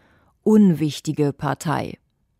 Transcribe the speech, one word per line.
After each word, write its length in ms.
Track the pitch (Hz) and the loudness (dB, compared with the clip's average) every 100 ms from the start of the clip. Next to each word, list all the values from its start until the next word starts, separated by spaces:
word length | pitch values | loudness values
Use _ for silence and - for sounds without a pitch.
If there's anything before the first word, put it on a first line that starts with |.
| _ _ _ _ | _ _ _ _
unwichtige 920 | - 214 196 151 156 - 156 143 143 | 2 4 4 2 -2 -6 -8 -4 -4
Partei. 680 | - 147 139 160 135 - - _ _ _ _ | -4 -6 -6 -6 -6 -6 -12 _ _ _ _